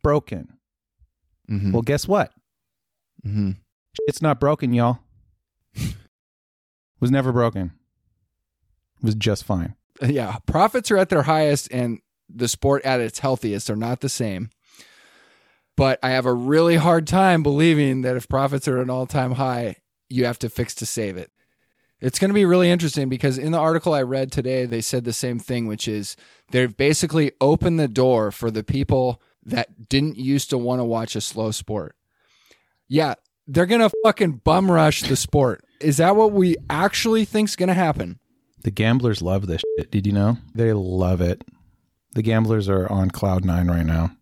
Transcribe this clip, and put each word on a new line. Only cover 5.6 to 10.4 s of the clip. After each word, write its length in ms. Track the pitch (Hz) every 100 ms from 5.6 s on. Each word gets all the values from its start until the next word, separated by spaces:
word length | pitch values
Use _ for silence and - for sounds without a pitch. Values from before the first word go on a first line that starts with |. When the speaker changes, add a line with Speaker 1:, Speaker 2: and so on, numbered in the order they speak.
| _
Speaker 1:
It 200 | - - - _ _ _ _ _ _ _ _ _ _
was 100 | 120
never 220 | 139 127
broken. 400 | 123 117 98 87 - _ _ _ _ _ _ _ _ _ _ _ _
It 60 |
was 100 | 117
just 300 | 107 110 101
fine. 300 | - 92 85 - _ -
Speaker 2:
Yeah. 340 | 123 143 107 107